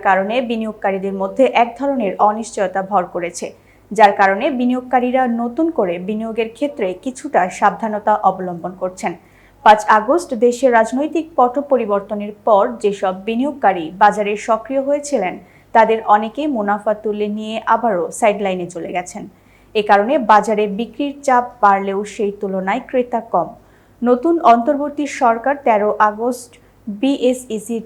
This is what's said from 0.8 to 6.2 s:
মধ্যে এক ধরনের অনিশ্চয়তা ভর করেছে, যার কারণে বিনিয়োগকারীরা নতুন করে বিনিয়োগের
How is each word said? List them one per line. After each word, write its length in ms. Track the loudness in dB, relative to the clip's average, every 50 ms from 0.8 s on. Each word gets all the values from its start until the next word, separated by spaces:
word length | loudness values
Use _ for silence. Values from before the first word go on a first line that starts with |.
| -4 -4 -4 -4 -4 -6 -6 -4
মধ্যে 240 | -6 -4 0 2 2 2 4 2
এক 60 | 0 0 -2
ধরনের 360 | -6 -4 -2 -2 -2 -2 -2 0 2 2 2
অনিশ্চয়তা 520 | 2 0 -6 -8 -4 -4 -4 -2 -2 -4 -4 -2
ভর 140 | -2 -2 -2 -2 -6
করেছে, 320 | -8 -8 -8 -8 -10 -12 -12 -12 _ _ _ _ _ _ -4
যার 220 | 2 6 6 6 6 4
কারণে 240 | 4 4 2 2 0 -2 -2 0
বিনিয়োগকারীরা 640 | 0 0 0 -2 -2 0 0 2 2 2 2 2 2 0 0 -2
নতুন 260 | -4 -4 -2 -2 -2 0 0 0
করে 160 | 0 -2 -2 -4 -4 -6
বিনিয়োগের 420 | -6 -6